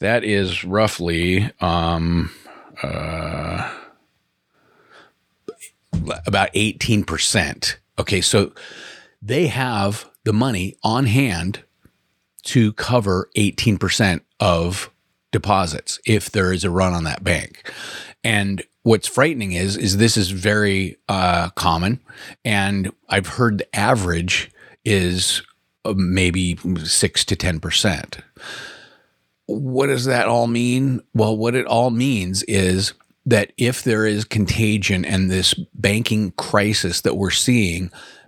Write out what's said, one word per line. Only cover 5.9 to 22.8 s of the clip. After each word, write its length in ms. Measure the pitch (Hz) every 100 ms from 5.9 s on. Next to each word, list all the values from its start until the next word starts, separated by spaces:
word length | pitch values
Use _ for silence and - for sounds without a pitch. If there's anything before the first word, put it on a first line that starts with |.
| - 76 - -
about 240 | 101 98
eighteen 500 | 98 107 - - 107
percent. 760 | 92 78 - 107 73 - - - _ -
Okay, 220 | - 95
so 320 | - 107 98 - - - - - - _
they 240 | 104 131 175
have 640 | 127 127 110 101 110 - _
the 80 | -
money 440 | 107 131 101 92 -
on 240 | 110 117 135
hand 580 | 117 139 85 87 104 - _ _ _ _ _ _ _
to 280 | - 127 110
cover 580 | 104 - 123 101 92 - -
eighteen 420 | 101 - - 98
percent 440 | 95 - 104 85 - _
of 500 | 104 85 87 92 - _ _ _ _
deposits 680 | 107 92 98 90 76 - - -
if 240 | 107 -
there 220 | 107 92
is 120 | 90
a 60 | 95
run 220 | 87 92
on 120 | 87
that 200 | 80 71
bank. 480 | 98 82 - - - - - - - -
And 400 | 117 107 98 98 - _
what's 260 | 117 107 -
frightening 440 | - 151 143 98
is, 240 | 87 95 101
is 200 | 104 98
this 200 | 113 110
is 140 | 92
very, 680 | 95 101 104 104 95 92 - -
uh, 420 | 98 90 87 87
common, 500 | - 92 82 90 131 - - - -
and 480 | 113 104 98 101